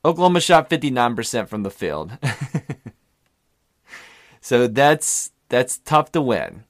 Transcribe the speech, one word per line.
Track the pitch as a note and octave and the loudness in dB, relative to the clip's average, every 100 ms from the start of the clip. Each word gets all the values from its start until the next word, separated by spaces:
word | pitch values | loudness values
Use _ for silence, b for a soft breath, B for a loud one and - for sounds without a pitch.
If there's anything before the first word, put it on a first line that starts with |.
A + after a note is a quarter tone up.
Oklahoma | D#3 E3 F3+ F3 | 0 2 2 2
shot | E3 E3 - | 4 4 4
fifty-nine | D#3+ C#3 B2 A#2+ A2+ | -2 -2 0 0 0
percent | A2+ A#2+ G2 | -4 -6 -6
from | G#2+ | -6
the | G2 | -8
field. | - F2 D2+ D#2+ A#2+ | -6 -6 -6 -10 -8
<laughs> | C3+ - C3 D3 - - A2 _ _ _ _ _ _ _ _ _ B B B B B B | -8 -8 -8 -8 -10 -16 -18 _ _ _ _ _ _ _ _ _ B B B B B B
So | - A#2+ B2 | -2 2 2
that's, | A2 C#3+ D#3 - - - _ _ | 4 4 4 0 -6 -8 _ _
that's | B2 B2+ - | -2 -2 -6
tough | - D3+ D3 | 0 0 2
to | E3 | -2
win | C3 G2 G1+ B1 | 0 -2 -4 -12